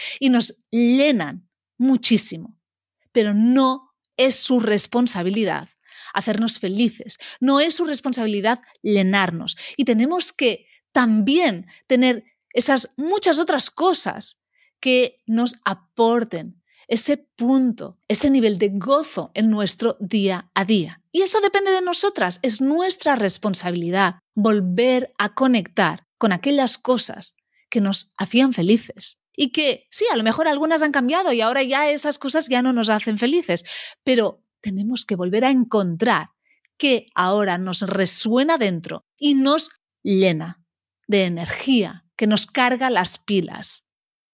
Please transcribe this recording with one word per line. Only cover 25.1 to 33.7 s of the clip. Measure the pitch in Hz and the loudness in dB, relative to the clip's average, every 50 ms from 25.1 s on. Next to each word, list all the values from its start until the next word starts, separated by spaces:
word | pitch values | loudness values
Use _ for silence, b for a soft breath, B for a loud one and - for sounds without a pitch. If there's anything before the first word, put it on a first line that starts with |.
| _ - | _ 0
a | 202 208 - | -2 0 0
conectar | - 262 269 247 220 175 - _ - 190 160 160 - - _ _ - | 0 2 2 2 2 0 -2 _ 0 0 0 0 -4 -10 _ _ -2
con | - 214 185 | 0 0 0
aquellas | 175 - 277 285 277 262 233 - - | 0 0 0 2 2 2 0 -2 -2
cosas | - - 254 233 - - - - - - - _ _ _ _ _ _ _ | -2 0 0 0 -2 -4 -8 -12 -14 -16 -18 _ _ _ _ _ _ _
que | - 233 | -2 0
nos | 202 196 196 - - _ _ - | 0 0 0 -4 -6 _ _ -8
hacían | 196 - - 240 269 269 247 | -6 0 2 2 2 2 2
felices. | - 165 180 220 220 - - - - - - - _ _ _ _ | 2 2 4 2 2 2 -4 -16 -14 -16 -16 -16 _ _ _ _
Y | - 285 262 - | -4 -4 -2 0
que, | 311 302 277 - - _ _ | 0 0 0 -2 -4 _ _
sí, | - - 415 480 349 | -6 -2 -2 0 0
a | |
lo | 233 220 | 0 0
mejor | 220 226 - 320 320 | 0 0 0 0 0
algunas | 294 285 302 311 330 311 311 | 0 0 0 0 0 0 0
han | 302 277 | 0 0
cambiado | 285 247 247 311 359 381 349 247 | 0 0 0 0 0 0 0 0
y | 233 | 0
ahora | 220 226 254 277 269 | 0 0 0 0 0
ya | 247 269 269 302 302 | 0 0 0 0 0
esas | 294 285 - 302 285 - | 0 -2 -2 -6 -6 -4
cosas | - 269 - 320 - 240 | -6 -4 -2 -2 -2 0
ya | 254 247 | 0 0
no | 247 262 254 | 2 2 0
nos | 233 226 214 | 0 0 0
hacen | 220 214 - 226 214 202 | 0 0 0 -2 -2 0
felices, | 220 254 302 349 330 - 175 175 B B | 0 0 0 0 0 0 -2 -4 B B